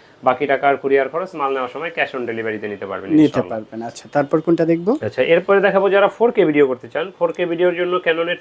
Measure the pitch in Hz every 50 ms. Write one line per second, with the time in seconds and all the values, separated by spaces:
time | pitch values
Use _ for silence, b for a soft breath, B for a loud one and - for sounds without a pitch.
0 | b b b b - 131 127 - 147 139 135 131 143 143 139 131 - 135 139 139
1 | 135 131 143 170 185 - - 156 139 135 135 135 127 123 - 139 160 170 - 160
2 | 143 139 - 131 123 113 113 113 110 110 110 107 107 104 101 98 101 98 95 92
3 | 95 - 156 151 151 139 - - - - 117 110 107 - - 113 113 117 - -
4 | - 110 - 147 139 139 - 160 156 180 170 165 165 160 165 165 175 202 269 -
5 | 117 107 - - 131 151 165 180 185 - 196 196 190 196 180 196 196 196 190 202
6 | 202 190 - - 220 240 233 214 180 156 147 147 143 131 127 120 - 113 - 147
7 | 170 190 185 - 175 165 165 - 175 165 165 156 180 180 170 170 180 175 180 175
8 | 175 170 160 165 165 175 175 170